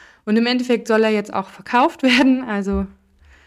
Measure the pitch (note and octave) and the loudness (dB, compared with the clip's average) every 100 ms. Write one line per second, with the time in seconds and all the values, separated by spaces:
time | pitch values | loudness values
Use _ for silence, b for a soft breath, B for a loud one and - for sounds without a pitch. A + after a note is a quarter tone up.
0 | B B - A3 A#3 B3 B3 A#3+ A#3 A3 | B B -2 0 0 -2 0 -2 0 2
1 | A3 G#3 G#3 - - - - B3 D#4+ - | 2 0 -4 -8 -8 -14 -2 2 2 0
2 | C4 B3 C4+ C4 B3 G3+ G3 G3 G3 - | 0 4 4 2 -2 -6 -4 -4 -6 -12
3 | _ _ b b | _ _ b b